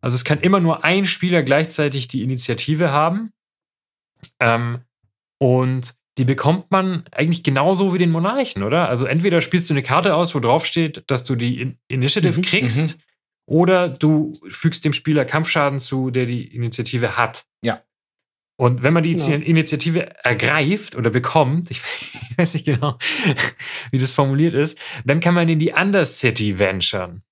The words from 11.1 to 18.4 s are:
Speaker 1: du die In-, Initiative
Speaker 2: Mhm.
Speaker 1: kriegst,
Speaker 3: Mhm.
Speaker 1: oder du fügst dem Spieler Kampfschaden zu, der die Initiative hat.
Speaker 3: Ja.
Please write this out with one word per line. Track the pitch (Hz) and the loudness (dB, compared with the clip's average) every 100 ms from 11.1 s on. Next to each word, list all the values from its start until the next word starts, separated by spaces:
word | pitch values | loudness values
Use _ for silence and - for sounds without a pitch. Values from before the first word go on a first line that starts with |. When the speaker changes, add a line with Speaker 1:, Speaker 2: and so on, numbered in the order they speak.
| 131 | -4
Speaker 1:
du | 123 127 | -2 -2
die | 120 123 | -2 -4
In-, | 123 123 _ | -6 -10 _
Initiative | 131 131 208 160 117 | -2 0 2 2 0
Speaker 2:
Mhm. | |
Speaker 1:
kriegst, | 185 190 123 127 156 - | 0 0 2 2 2 -4
Speaker 3:
Mhm. | _ _ _ _ _ | _ _ _ _ _
Speaker 1:
oder | 156 180 185 175 | 2 4 4 2
du | 127 151 156 156 - - | 0 2 2 0 -8 -14
fügst | - 165 - | -2 -2 0
dem | 156 | -2
Spieler | 143 - 147 127 | -2 0 0 2
Kampfschaden | 151 160 165 143 139 | 0 0 0 0 0
zu, | - 131 131 | -2 -2 -2
der | 127 123 | -2 -2
die | 120 - 120 | -4 -8 -6
Initiative | 117 117 120 123 113 120 | -4 -4 -4 -2 -2 0
hat. | 117 - _ _ | -2 -4 _ _
Speaker 3:
Ja. | 117 104 _ _ _ _ _ _ | -4 -4 _ _ _ _ _ _